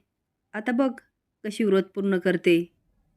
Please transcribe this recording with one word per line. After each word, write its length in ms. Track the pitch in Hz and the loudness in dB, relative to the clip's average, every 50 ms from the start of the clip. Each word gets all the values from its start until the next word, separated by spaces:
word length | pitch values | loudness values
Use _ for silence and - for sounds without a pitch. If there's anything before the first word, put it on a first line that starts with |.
| _ _ _ _ _ _ _ _ _ _ - | _ _ _ _ _ _ _ _ _ _ -14
"आता 200 | 214 220 254 240 | -10 -6 -4 -2
बघ 180 | 240 277 262 233 269 - _ _ _ _ _ _ _ - | 0 0 -2 -2 -6 -14 _ _ _ _ _ _ _ -12
कशी 200 | 214 208 - 226 | -8 -4 -2 0
व्रत 180 | 202 190 190 190 | 2 2 2 2
पूर्ण 360 | - - 202 196 196 190 180 | 0 -4 -4 -2 0 0 0
करते." 540 | - 190 180 175 - 180 170 165 175 - _ _ _ _ _ _ _ _ _ | 0 0 0 0 2 2 2 2 2 -2 _ _ _ _ _ _ _ _ _